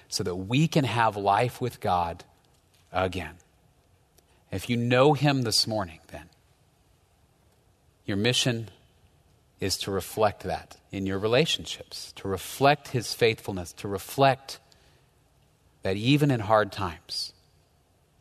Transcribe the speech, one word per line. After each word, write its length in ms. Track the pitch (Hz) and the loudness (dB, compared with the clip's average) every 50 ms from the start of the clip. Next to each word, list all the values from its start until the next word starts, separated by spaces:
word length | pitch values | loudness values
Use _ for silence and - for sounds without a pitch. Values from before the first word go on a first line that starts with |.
| - _ | -14 _
so 160 | - - 104 | -8 -6 -4
that 100 | 95 87 | -4 -6
we 320 | 92 95 98 123 139 160 | -6 -4 -2 2 2 2
can 160 | 160 - 156 135 | 2 2 2 0
have 340 | 113 104 117 117 113 98 | 2 2 2 2 2 0
life 440 | 104 101 98 98 107 123 123 - - | 2 2 4 4 4 2 0 -2 -4
with 180 | 127 120 - - | -6 -6 -6 -4
God 460 | - 104 90 87 87 85 87 - - - _ _ _ _ _ _ _ _ _ _ _ _ | -2 0 0 2 0 -2 -6 -10 -14 -20 _ _ _ _ _ _ _ _ _ _ _ _
again. 460 | - 90 92 92 87 92 85 78 85 90 _ _ _ _ _ _ _ _ _ _ _ _ _ _ _ _ _ _ _ _ _ _ | -2 -2 -2 -2 -2 -6 -8 -10 -12 -18 _ _ _ _ _ _ _ _ _ _ _ _ _ _ _ _ _ _ _ _ _ _
If 180 | - 95 - - | -8 -8 -4 -4
you 80 | 120 | -2
know 360 | 120 120 120 123 127 135 151 151 | -2 0 2 4 6 6 6 6
him 300 | 131 139 147 139 135 123 | 4 4 2 2 2 0
this 260 | 113 - - 104 110 | 0 0 0 0 0
morning, 320 | 110 107 98 85 80 - _ - | -2 -4 -4 -6 -8 -14 _ -18
then 200 | - 82 78 - _ _ _ _ _ _ _ _ _ _ _ _ _ _ _ _ _ _ _ _ _ _ _ _ _ _ _ _ _ _ _ _ _ _ _ | -18 -18 -18 -20 _ _ _ _ _ _ _ _ _ _ _ _ _ _ _ _ _ _ _ _ _ _ _ _ _ _ _ _ _ _ _ _ _ _ _
your 120 | - 104 | -6 -4
mission 540 | 98 104 120 127 - - 135 117 113 113 101 - _ _ _ _ _ _ _ _ _ _ _ _ _ _ _ _ _ | 0 0 0 0 2 0 0 -2 -2 -6 -10 -14 _ _ _ _ _ _ _ _ _ _ _ _ _ _ _ _ _
is 180 | 101 95 - - | -4 -4 -2 -4
to 140 | - - 98 | -4 -4 -4
reflect 500 | 95 87 - - 107 110 101 98 - - | -4 -4 -4 0 2 2 2 2 -2 -4
that 360 | 92 80 76 - - - - _ _ | -6 -6 -6 -6 -12 -20 -20 _ _
in 160 | - 101 95 | -6 -4 -4
your 140 | 95 95 98 | -2 -2 -2
relationships, 920 | 101 110 117 131 165 - - - 85 - - - - - - - - - - | 0 2 4 4 4 2 0 -4 -6 -8 -12 -14 -14 -16 -16 -16 -16 -16 -16
to 100 | - - | -10 -6
reflect 600 | 98 95 92 - - - - 131 139 147 - - - | -6 -6 -6 -6 -10 -2 2 4 4 4 4 0 -4
his 260 | - 123 107 - - | -6 -6 -4 -6 -2
faithfulness, 580 | - 120 113 110 - - - 101 92 87 - - | 2 2 2 2 0 -4 -6 -6 -6 -8 -10 -12
to 120 | - - | -10 -8
reflect 720 | 104 98 95 - - - - 139 135 131 - - - - - _ _ _ _ _ _ _ _ _ _ _ _ _ _ _ _ _ _ _ _ _ _ _ _ - | -6 -6 -6 -8 -6 2 4 4 4 4 2 -2 -12 -18 -18 _ _ _ _ _ _ _ _ _ _ _ _ _ _ _ _ _ _ _ _ _ _ _ _ -4
that 120 | 101 95 | -4 -4
even 360 | 104 110 127 143 143 151 143 131 | 0 2 2 4 4 4 2 2
in 80 | 117 | 0
hard 320 | 101 98 110 107 104 98 - | 2 4 4 4 4 2 -2
times, 600 | - 98 87 82 - - - - - - - - _ _ _ _ _ _ _ _ _ _ _ _ _ _ _ _ _ | -4 -6 -6 -6 -10 -14 -12 -8 -8 -8 -8 -12 _ _ _ _ _ _ _ _ _ _ _ _ _ _ _ _ _